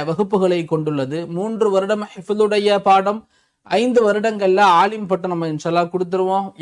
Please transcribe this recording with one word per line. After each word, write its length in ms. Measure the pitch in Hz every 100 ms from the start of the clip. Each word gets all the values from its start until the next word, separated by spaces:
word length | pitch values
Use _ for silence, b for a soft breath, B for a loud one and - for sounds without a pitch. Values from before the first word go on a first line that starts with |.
| 151
வகுப்புகளை 520 | 165 202 190 185 175 170
கொண்டுள்ளது. 480 | 160 156 147 131 156 170 170
மூன்று 320 | 214 220 214
வருடம் 300 | 190 196 208 208
ஹிஃபுலுடைய 600 | - 175 208 214 208 208 202 196
பாடம், 320 | 190 196 220 - _ _ _ -
ஐந்து 320 | 185 247 240 214
வருடங்கள்ல 540 | 208 220 214 196 185 202 170
ஆலிம் 260 | 196 214 196
பட்டம் 240 | 185 185
நம்ம 140 | 175 165
இன்ஷா 160 | 151 165
அல்லாஹ் 220 | 170 170
கொடுத்துருவோம். 540 | 180 175 185 185 190 196 -